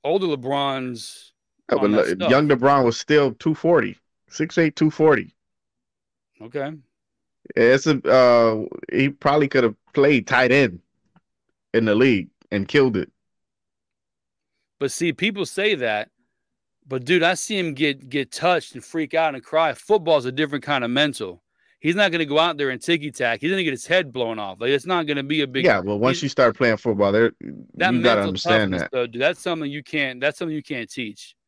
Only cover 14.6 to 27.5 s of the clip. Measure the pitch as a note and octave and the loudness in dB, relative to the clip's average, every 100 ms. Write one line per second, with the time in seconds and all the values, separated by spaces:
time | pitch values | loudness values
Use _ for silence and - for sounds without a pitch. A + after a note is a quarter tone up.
14.6 | _ _ C#3 - E3+ D3 G#3 G3+ E3 - | _ _ -6 -2 -4 -2 -4 -4 -8 -4
15.6 | G#3 F3 A#2+ G#2 A2 _ _ _ _ _ | -2 -2 -2 -4 -6 _ _ _ _ _
16.6 | _ _ _ C3 B2 F3+ E3 F3+ - G3+ | _ _ _ -10 0 0 2 -2 -6 -6
17.6 | E3+ C3+ D3+ C#3 C3+ C#3+ C3 - E3+ F3 | -6 -2 -2 -2 -6 -6 -6 -4 0 0
18.6 | - B2+ - E3 D3+ D#3+ D#3+ C3+ - D#3 | -4 -20 -10 -8 -4 -2 -2 -4 -4 0
19.6 | D#3+ A#2+ - G#3 D#3+ D3+ B2+ C3 D3+ C#3+ | 0 -2 0 0 2 0 0 -4 -4 -4
20.6 | C#3+ C#3+ A#2+ B2+ D3 B2 G2 F2 _ _ | -4 -4 -2 0 0 -2 -10 -12 _ _
21.6 | _ _ D#3 F3+ G3 E3+ D3+ D3 E3+ D3 | _ _ -4 0 0 0 -2 2 0 0
22.6 | C#3 B2+ - C3+ D3 - A#2+ A2+ D#3 F#3+ | -4 -4 -2 -2 -4 -4 -4 -2 -4 -2
23.6 | E3 B2+ - F3+ D3+ B2 A#2 A2 G2+ F#2+ | -4 -6 -2 -2 -2 -6 -6 -6 -10 -6
24.6 | A#2+ C#3 D#3 F3+ D#3 C#3+ C#3 D3+ C#3 B2+ | -2 -2 0 -4 -2 -6 -4 -4 -2 0
25.6 | F3+ G2+ F#2 G#2 A#2+ C3+ C#3 - A#2+ A2 | 2 0 0 -2 0 0 -4 2 2 2
26.6 | B2 G#2+ A#2+ G2+ G2+ G#2 A#2 - - | 0 0 -2 0 2 4 2 0 -18